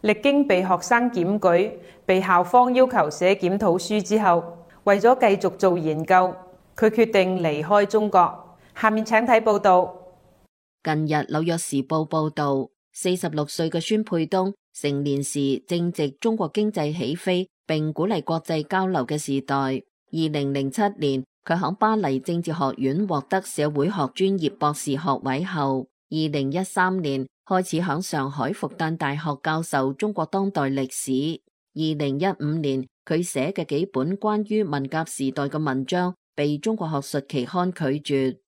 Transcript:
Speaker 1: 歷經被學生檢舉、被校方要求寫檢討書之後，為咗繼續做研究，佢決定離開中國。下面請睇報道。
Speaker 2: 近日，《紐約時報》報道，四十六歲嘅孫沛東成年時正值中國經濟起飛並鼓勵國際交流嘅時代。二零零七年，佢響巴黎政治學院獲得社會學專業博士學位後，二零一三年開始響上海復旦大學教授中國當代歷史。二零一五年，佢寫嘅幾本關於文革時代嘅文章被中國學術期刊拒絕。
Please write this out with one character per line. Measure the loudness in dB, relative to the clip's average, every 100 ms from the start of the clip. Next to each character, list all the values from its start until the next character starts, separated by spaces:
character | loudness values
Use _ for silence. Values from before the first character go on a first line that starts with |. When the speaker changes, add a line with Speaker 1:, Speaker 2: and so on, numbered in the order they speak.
Speaker 1:
歷 | 2 2
經 | 2 2 4
被 | 2
學 | 2 0
生 | 2 2 2
檢 | 0 0 2
舉、 | 4 4 2 -4 -18 -12
被 | 0 0
校 | 4 2
方 | 6 4 6
要 | 4 4
求 | 4 0
寫 | 2 2 2
檢 | 2 2
討 | 2 2
書 | 0 -2
之 | 2 2
後， | 4 2 0 -16 -20 -4 2
為 | 6
咗 | 6 6
繼 | 4 4 0
續 | 2
做 | 2 2
研 | 0 -2
究， | 4 4 4 -2 -18 -20 _ 0
佢 | 2
決 | 4 4
定 | 4 2 2
離 | 0 -2
開 | 2 2 4
中 | 2 4
國。 | 4 4 0 -18 -20 _ -2
下 | 0
面 | 0 2
請 | 2
睇 | 4 4
報 | 4 4
道。 | 6 6 4 -6 -20 _ _ _ _ _ _ _
Speaker 2:
近 | -4 -2 0
日， | 0 0
《紐 | -2
約 | -2 -2
時 | -2 -4
報》 | -2 -2 -2
報 | -2 -2
道， | -2 -2 0 -4 _ _
四 | -6 -2 -2
十 | -2
六 | -4 -4
歲 | -2 -2
嘅 | -2
孫 | -2 -2
沛 | 0 -2 0
東 | 0 -2 -4 _
成 | -6 -4 -2
年 | 0 -2
時 | -2 -2 0 -2 -2
正 | -2 -2
值 | -2 -4 -2
中 | -2 -2
國 | -2
經 | -2 -2
濟 | 0 -4 -2
起 | -4
飛 | -4 -2 -2 -2 _ -4
並 | -2 -2
鼓 | -2 -2
勵 | -2
國 | -2 -6
際 | -2 -4 -2
交 | -2 0
流 | -2 -2
嘅 | -4
時 | -2 -4
代。 | -2 -2 -2 -4 -8 _ _
二 | -4 -2
零 | -2 -2
零 | -2 -2
七 | 0 -2 0
年， | -2 -2 -4 _
佢 | -4 -2
響 | -2 0
巴 | 2 2
黎 | 0 -2
政 | -2 -4
治 | -2
學 | -2 -2 0
院 | -2 0 0
獲 | -2 -2
得 | -4
社 | -4 -2 -2
會 | 0 0
學 | 0 -4 0
專 | 0 0
業 | -2 0
博 | -2
士 | -2 -4
學 | -2 -2 -2
位 | -2 -4
後， | -4 -2 -2 -2 -6 _ _
二 | -4 -2
零 | -2 -2
一 | -2
三 | -4 0 0 0
年 | -2 -4 -6 _ _
開 | -2 0
始 | -4
響 | -2 -4
上 | -4 -4 -4
海 | -4 -6
復 | -4 -8 -6
旦 | -6 -2
大 | -4
學 | -4 -6 -4
教 | -4 -4
授 | -2 -2 -2
中 | -2 -4
國 | -4 -4
當 | -2 -2
代 | -2
歷 | -2 -2 -4
史。 | -6 -4 -2 -2 -6 _ _ _
二 | -6 -4 -2
零 | -2 0
一 | -2 -2
五 | -4 -2
年， | -2 -2 -6 _ -4
佢 | -2
寫 | -2 -2 -4
嘅 | -4 -4
幾 | -4 -2
本 | -2 -4 -2
關 | -2 -2 -2
於 | -2
文 | 0 -2 -4
革 | -6 -6
時 | -4 -4
代 | -2
嘅 | -4 -2
文 | -2 -2 -2
章 | -2 -2 -6 _
被 | -4 -2 -2
中 | -4 -4
國 | -4
學 | -4 -4 -6
術 | -4
期 | -6 -4
刊 | -2 -2
拒 | -2 -2 -2
絕。 | -2 0 0 -4